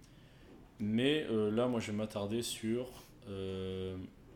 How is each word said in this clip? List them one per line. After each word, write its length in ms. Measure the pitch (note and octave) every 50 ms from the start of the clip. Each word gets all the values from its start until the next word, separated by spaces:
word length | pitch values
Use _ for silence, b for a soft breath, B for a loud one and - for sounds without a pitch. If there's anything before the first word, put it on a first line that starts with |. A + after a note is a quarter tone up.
| B B B B B B B B B B B B B B - -
Mais, 460 | G#2+ G#2+ A2 A#2 B2+ C#3 D3+ D#3 - -
euh, 200 | A2+ G#2+ G#2+ G#2
là, 160 | G#2+ A#2 B2+ B2+
moi, 120 | A#2+ A2+
je 100 | G2 G#2+
vais 40 | G#2
m'attarder 460 | G#2+ G#2+ G#2+ - G#2 G2+ G2+ A2 A#2
sur, 460 | A#2 - - - - A2 A#2 A#2+ B2+ B2+ - - - - - - - G#2
euh, 680 | G2 F#2+ F#2+ F#2+ F#2+ F#2+ F#2+ F#2+ F#2+ F#2+ F#2+ F#2 F#2 F#2 F#2 - - - - - -